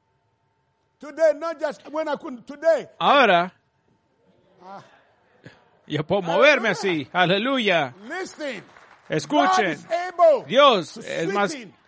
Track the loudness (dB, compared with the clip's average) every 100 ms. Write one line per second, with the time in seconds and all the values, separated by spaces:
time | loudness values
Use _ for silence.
0 | _ _ _ _ _ _ _ _ _ _
1 | -16 0 0 0 -6 -6 -8 -8 -8 -6
2 | -4 -6 -8 -14 -16 -2 0 0 -4 -2
3 | 2 6 6 4 2 _ _ _ _ _
4 | _ _ _ _ _ _ -20 -20 -20 _
5 | _ _ _ _ -20 _ _ _ -10 -8
6 | -2 -4 0 2 4 4 0 -2 -4 -4
7 | -4 0 2 2 0 -2 0 0 -2 -8
8 | -12 -12 -12 -10 -12 -12 -16 -20 _ _
9 | -8 -6 -2 0 2 2 0 -6 -8 -8
10 | -6 2 4 4 0 4 4 4 -4 -14
11 | -10 -6 -4 -2 -2 -4 -14 _